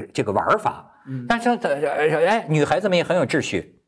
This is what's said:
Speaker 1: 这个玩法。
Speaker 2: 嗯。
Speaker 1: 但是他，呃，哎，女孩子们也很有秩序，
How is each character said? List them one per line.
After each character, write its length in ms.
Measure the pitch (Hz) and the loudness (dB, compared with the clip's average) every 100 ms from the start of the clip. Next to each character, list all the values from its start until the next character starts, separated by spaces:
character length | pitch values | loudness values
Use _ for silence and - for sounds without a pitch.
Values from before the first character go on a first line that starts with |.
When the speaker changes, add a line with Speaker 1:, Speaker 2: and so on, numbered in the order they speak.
| - | -8
Speaker 1:
这 120 | - 104 | -4 -2
个 80 | |
玩 260 | 101 - 220 | 0 2 0
法。 260 | - - - - - | 0 -6 -14 -20 -12
Speaker 2:
嗯。 160 | 131 123 | -10 -4
Speaker 1:
但 120 | 233 | -2
是 160 | 240 233 | 0 0
他， 120 | 170 | 0
呃， 580 | 139 147 147 151 151 170 | -2 -2 0 2 2 2
哎， 180 | 220 - | 2 0
女 160 | 156 143 | 0 2
孩 160 | 156 | 2
子 80 | 202 | 2
们 100 | 180 | 0
也 60 | 156 | 2
很 120 | 180 | 0
有 80 | 165 | 0
秩 160 | 156 | 0
序， 400 | - 95 - _ | -2 -4 -6 _